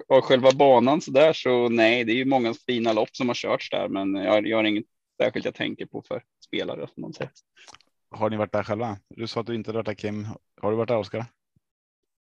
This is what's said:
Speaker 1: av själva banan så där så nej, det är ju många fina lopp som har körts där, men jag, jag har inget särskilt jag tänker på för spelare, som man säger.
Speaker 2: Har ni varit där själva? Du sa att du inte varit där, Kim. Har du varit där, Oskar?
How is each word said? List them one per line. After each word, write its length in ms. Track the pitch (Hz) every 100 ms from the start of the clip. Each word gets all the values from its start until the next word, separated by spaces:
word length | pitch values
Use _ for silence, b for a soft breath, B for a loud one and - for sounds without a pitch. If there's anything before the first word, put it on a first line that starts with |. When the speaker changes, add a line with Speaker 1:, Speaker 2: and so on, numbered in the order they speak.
| -
Speaker 1:
av 120 | 135
själva 300 | - 135 131
banan 500 | 131 143 123 120 143
så 100 | -
där 220 | 131 156
så 360 | 156 131 123 120
nej, 340 | 117 113 120
det 80 | 117
är 40 | 120
ju 100 | 131
många 280 | 135 117 117 -
fina 260 | 123 113
lopp 220 | 110 107 -
som 120 | 123
har 80 | 120
körts 340 | 98 127 -
där, 180 | 98 101
men 260 | 95 98 98
jag, 320 | 95 107 104
jag 100 | 110
har 60 |
inget 220 | 107 104 - _ _ -
särskilt 240 | 117 104 101
jag 100 | -
tänker 300 | 117 - -
på 160 | -
för 220 | - 120 - _ -
spelare, 420 | - 90 64 73
som 80 | -
man 120 | 64
säger. 180 | - 69 - _ b b b _ _ _
Speaker 2:
Har 180 | - 107
ni 80 | 107
varit 140 | 107
där 120 | 104
själva? 340 | 101 107 117 98 _
Du 180 | - 113
sa 120 | -
att 60 | 113
du 80 | 117
inte 160 | 107
varit 140 | 113 110
där, 80 |
Kim. 340 | 104 107 104 104 - _ _
Har 100 | 104
du 60 | 110
varit 100 | 113
där, 100 | 117
Oskar? 280 | 98 107 117 _ _ _ _ _ _ _ _ _